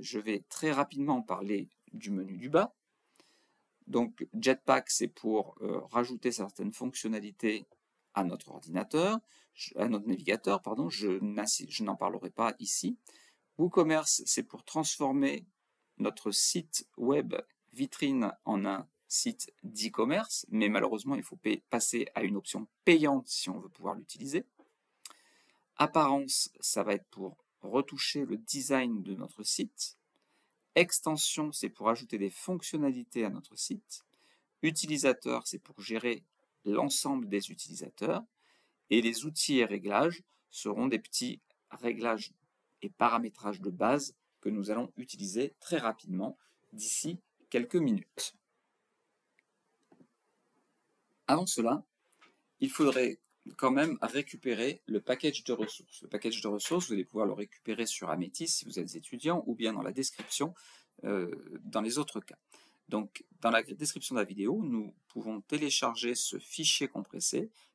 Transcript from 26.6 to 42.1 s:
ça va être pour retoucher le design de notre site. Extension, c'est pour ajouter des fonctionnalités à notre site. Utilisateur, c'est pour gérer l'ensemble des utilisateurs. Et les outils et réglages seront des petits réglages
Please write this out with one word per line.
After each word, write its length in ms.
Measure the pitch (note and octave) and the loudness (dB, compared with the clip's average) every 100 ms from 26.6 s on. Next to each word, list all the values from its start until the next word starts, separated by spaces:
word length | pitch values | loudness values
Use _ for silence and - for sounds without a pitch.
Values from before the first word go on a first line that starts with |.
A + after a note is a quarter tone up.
ça 220 | - - | 0 2
va 100 | G2+ | 2
être 120 | G2+ - | 0 -4
pour 280 | G2 F#2+ - _ _ | -10 -10 -10 _ _
retoucher 640 | G2+ A#2+ C#3 C#3 - C#3+ C3+ | -2 0 0 -2 -2 -2 -2
le 120 | G#2+ | -4
design 680 | A2+ C#3+ C3 C3+ B2 A2 | -4 -4 2 2 2 -2
de 100 | F#2+ | -4
notre 300 | F#2+ G2 - | -8 -10 -8
site. 540 | - - A3+ - - - _ _ _ _ _ _ _ - | -4 -2 -4 -6 -8 -8 _ _ _ _ _ _ _ 4
Extension, 760 | F3+ - - D#3 - - D3+ | 4 4 2 2 0 0 -2
c'est 180 | - - | -2 -6
pour 200 | - G#2+ | 0 0
ajouter 280 | A2+ A#2+ G#2+ | 0 -2 -2
des 140 | G2 | -2
fonctionnalités 920 | - - F3+ - D#3 C#3+ B2+ A#2 A#2+ | -4 -4 -4 -4 0 0 0 -4 -2
à 60 | A2 | -2
notre 260 | - - - | -4 -10 -8
site. 480 | - G#3 - - - _ _ _ _ _ | -6 -6 -10 -16 -16 _ _ _ _ _
Utilisateur, 800 | D#3 D#3+ D3+ D3 C3+ B2 B2+ B2 - | -2 0 -2 2 2 2 0 -4 -4
c'est 140 | - | -8
pour 200 | - - | -12 -16
gérer 440 | G2 A2+ A#2+ A2 - _ _ _ G#2 | -6 -2 -2 -4 -8 _ _ _ 0
l'ensemble 640 | G#2 C#3 - C#3+ C3+ G#2+ | 0 2 0 0 -2 -2
des 220 | G2+ - | -2 -2
utilisateurs. 720 | - - - - - - - A3+ _ _ _ _ _ - | -8 -12 -12 -14 -4 -2 -2 -6 _ _ _ _ _ 4
Et 80 | A#2 | 4
les 240 | A2+ A#2 D3+ | 6 2 -4
outils 320 | D#3 - C3+ | -2 2 4
et 80 | A2 | 4
réglages 560 | G2+ F#2+ G#2 D#3+ F3 - _ _ | 0 0 2 2 0 -10 _ _
seront 360 | - G#2+ G#2 C3 | -8 -4 -2 0
des 120 | A2+ | 0
petits 420 | - - B2 G#2+ _ _ _ | -2 -4 -4 -6 _ _ _
réglages 600 | - A#2+ A2 A#2 | -6 -4 -2 -2